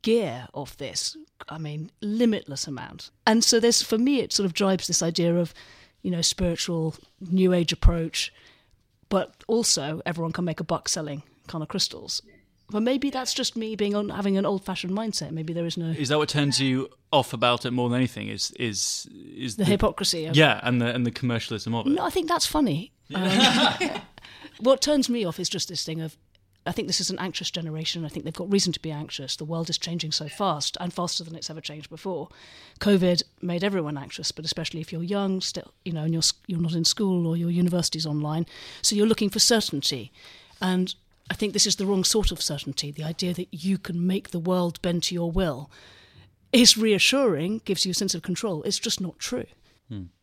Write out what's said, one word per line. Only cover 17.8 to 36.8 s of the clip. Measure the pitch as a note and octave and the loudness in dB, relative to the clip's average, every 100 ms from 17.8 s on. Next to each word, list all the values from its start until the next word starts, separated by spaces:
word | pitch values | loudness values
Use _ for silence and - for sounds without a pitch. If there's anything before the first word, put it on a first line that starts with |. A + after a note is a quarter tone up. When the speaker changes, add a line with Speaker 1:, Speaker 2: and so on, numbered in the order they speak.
| B2 | 0
Speaker 2:
than | B2 | 2
anything? | B2+ - G#2+ | 0 -2 -8
Is, | G#2 - - | -6 -6 -4
is, | A#2+ G2 - - - F#2 - | -4 -2 -4 -4 -8 -18 -18
is | F2 B2+ | -8 -8
Speaker 1:
The | G#2 | 0
Speaker 2:
the | F3+ | 2
Speaker 1:
hypocrisy | G3+ G#3+ - F#3+ E3+ D#3 | 4 2 2 -2 -2 2
of | |
Speaker 2:
Yeah, | C#3 D3+ G#2 | 6 6 6
and | A#2+ B2 | 2 2
the, | A#2+ | 2
and | B2 | 2
the | A#2+ | -2
commercialism | - B2 A#2 - A2 A2 | 0 -2 0 -2 -6 -2
of | A#2 C4 | -2 0
it. | |
Speaker 1:
No, | D#4 | 0
I | E4+ | 0
think | F#4+ D#4+ | -2 0
that's | E4+ | 0
funny. | - D4+ B3+ D3+ A#3+ _ _ | 2 2 2 0 -4 _ _
Speaker 2:
Yeah. | D#3 F#3 G3 B3+ A#3+ - - | -2 2 6 6 6 2 2
Speaker 1:
Um, | F4 - - - - | -2 -4 -12 -20 -20
<laughs> | - - - | -20 -20 0
what | A#3 C4+ | 4 4
turns | D4 D4 B3 | 4 2 2
me | A#3+ | 0
off | F3+ D#3+ | -2 -4
is | F3 | -4
just | F#3+ - | -4 -6
this | E3+ | -6
thing | - D#3+ | -6 -6
of, | D#3+ - _ _ _ _ - | -6 -10 _ _ _ _ -6
I | |
think | - | -4
this | G3+ F3 | -2 -2
is | F#3 | -2
an | F#3+ | -4
anxious | F3+ - F3 | -6 -6 -6
generation. | F3+ E3 D#3 D#3+ E3+ | -6 -6 -6 -6 -6
I | D#3 | -6
think | - | -8
they've | - | -8
got | D#3+ F#3 | -8 2
reason | G3 F#3 | 2 2
to | - | -2
be | D#3+ | -6
anxious. | D3+ D3+ - C3 | -8 -8 -10 -8
The | - | -8
world | D3+ E3 E3 | -6 -4 -4
is | - | -4
changing | - E3 D#3 | -4 -6 -4
so | - D3+ | -4 -6
fast | - G3 D3+ - - | -2 0 0 -4 -4
and | F3+ | -6
faster | F3 F3+ - | -4 -4 -4
than | E3 | -8
it's | E3 - | -12 -10
ever | D#3+ | -10
changed | - D3+ D3+ | -12 -12 -14
before. | D#3+ - E3 D#3 - - - - - | -10 -8 -6 -8 -16 -20 -20 -20 -2
covid | G3+ G3 F3+ F3 - _ | 4 6 6 2 -2 _
made | F3 E3+ | -4 0
everyone | G3+ F#3+ D3+ D3 | 0 0 -2 -6
anxious, | C#3 - D#3+ | -10 -8 -8
but | - | -6
especially | D#3 - D#3+ D#3+ | -6 -6 -6 -6
if | D#3+ | -8
you're | D#3+ | -6
young, | E3+ G3+ G3 F#3 | -2 0 0 -2
still, | - F3+ - _ | -4 -8 -12 _
you | F#3 | -8
know, | D#3+ | -2
and | D#3 | 0
you're | E3 | 2
s-, | D#3+ - | 0 -2
you're | - E3+ | -6 -2
not | E3 | 0
in | E3+ | 2